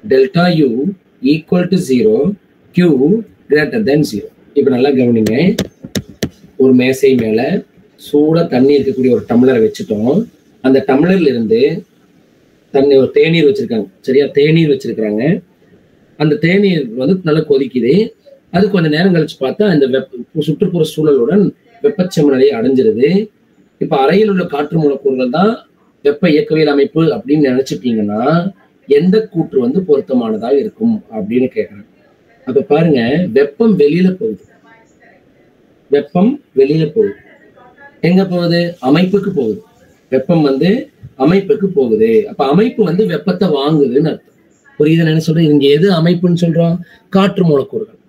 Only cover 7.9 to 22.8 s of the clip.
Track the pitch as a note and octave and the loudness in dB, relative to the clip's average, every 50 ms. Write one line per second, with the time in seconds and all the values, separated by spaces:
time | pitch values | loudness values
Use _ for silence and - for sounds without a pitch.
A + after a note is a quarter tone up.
7.9 | _ _ - - - D3 D3+ D#3 D#3+ E3+ - - - B2 C3 C#3 D3 C#3 B2+ C3+ | _ _ -10 -2 0 0 2 2 2 0 0 0 0 2 2 4 2 2 0 -2
8.9 | B2 C3 B2 B2+ A#2+ G#2+ G2 - A#2+ A#2 B2+ C3 B2+ A#2 A2 G#2+ - - G#2 - | -2 0 0 0 0 0 0 0 2 2 4 4 2 2 0 0 -2 -6 -6 -6
9.9 | A2 G#2 A2 B2 D3+ G3 A#3+ - _ _ _ _ _ _ - C3 C3 C3+ - - | -4 -2 -2 0 0 0 -2 -4 _ _ _ _ _ _ -2 0 0 0 0 0
10.9 | C3 C#3 D#3+ F3+ F#3+ F#3+ D#3+ C#3+ A#2+ A#2 A2+ G#2 A2 A#2 C3+ D#3 E3 G#3 - _ | 0 0 2 2 2 2 0 0 -2 -2 -2 0 0 0 2 0 -2 -4 -10 _
11.9 | _ _ _ _ _ _ _ _ _ _ _ _ _ _ _ _ - C#3 C#3 C#3+ | _ _ _ _ _ _ _ _ _ _ _ _ _ _ _ _ -2 0 2 4
12.9 | C#3 C3+ B2+ - - - D3+ D#3+ E3 E3 D3+ C#3+ - - A#2+ A2+ A#2+ A2 G2 F#2 | 4 2 2 2 0 0 0 2 2 2 2 2 0 0 -4 -4 -4 -6 -6 -8
13.9 | _ _ _ C3 B2 C#3 C#3+ - - C#3 C#3+ D#3 D#3 D#3+ E3 D3+ C3+ - - A#2 | _ _ _ 0 0 0 0 0 0 0 2 2 2 2 2 2 0 -2 -4 -8
14.9 | G#2+ G#2+ A2 G#2+ G#2 G#2+ A#2+ D#3 G3 - - _ _ _ _ _ _ _ _ _ | -6 -6 -4 -4 -4 -2 -2 -2 -2 -4 -6 _ _ _ _ _ _ _ _ _
15.9 | _ _ _ _ _ - D3+ D#3 D3 D3 - E3 F#3 G3+ G#3 G3 F3 D#3 C3 A2+ | _ _ _ _ _ -4 -2 -2 0 0 0 0 2 2 2 2 0 -2 -4 -6
16.9 | A2 B2+ B2+ D3 F#3+ F#3 - D#3+ D3 D#3 - - C#3 C3 C#3 A#2+ - B2+ A2 A#2+ | -6 -4 -2 -2 -2 -2 0 -2 -2 -2 0 0 0 0 0 -2 -4 -2 0 2
17.9 | D3+ G3+ A3+ - - _ _ - - _ _ _ - F3 G#3 G3+ G3+ F#3 E3 D#3 | 2 0 0 -2 -6 _ _ -20 -20 _ _ _ -2 0 0 0 0 0 0 0
18.9 | D3+ D#3 F3+ G3 F3+ E3 D3+ D3+ - _ C3+ B2+ - - G#3 G#3 E3+ D3 C#3 B2 | 0 0 0 2 2 0 -2 -2 -6 _ -6 -6 -2 -2 0 0 2 2 2 0
19.9 | B2+ C3 - - - A#2+ A#2+ _ _ D#3+ C3+ D#3 D3+ - G3+ F#3 F3+ E3+ D#3 D3+ | 0 -4 -4 -6 -14 -16 -16 _ _ -6 -4 -4 -2 -2 -2 -2 0 -2 -4 -2
20.9 | - D#3+ D3+ D#3 C#3+ C3 A#2 B2+ F3 G#3 F#3+ D3 - _ _ _ _ - - - | -2 -2 0 2 2 2 2 2 2 2 0 0 -2 _ _ _ _ -4 -4 -2
21.9 | - - - - - E3 - C#3+ C4+ B2+ C3 C#3+ - A2+ A2+ C3 C3+ B2+ | -2 -2 -6 -4 0 0 2 2 2 4 2 2 2 0 -2 0 0 2